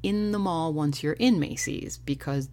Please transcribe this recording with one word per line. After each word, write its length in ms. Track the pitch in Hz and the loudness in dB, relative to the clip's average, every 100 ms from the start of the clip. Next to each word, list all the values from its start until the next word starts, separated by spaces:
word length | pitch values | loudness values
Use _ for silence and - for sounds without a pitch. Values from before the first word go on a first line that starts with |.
in 300 | 196 208 208 | -2 0 2
the 60 | 208 | 2
mall 340 | 196 165 165 | 2 2 0
once 300 | 151 147 143 | 2 0 0
you're 100 | 151 | -2
in 260 | 160 247 202 | 2 4 4
Macy's, 600 | - - - - - - | 2 -2 -4 -4 -6 -10
because 500 | - 139 - 139 135 | -6 -4 -2 -2 -4